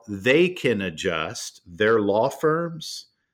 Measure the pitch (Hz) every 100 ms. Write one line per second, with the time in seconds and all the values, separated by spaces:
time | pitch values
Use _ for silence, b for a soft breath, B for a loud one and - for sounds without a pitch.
0 | - 101 107 147 185 180 135 107 95 78
1 | 95 82 80 117 - - - 85 107 113
2 | 101 101 127 - 156 160 170 165 - -
3 | - _ _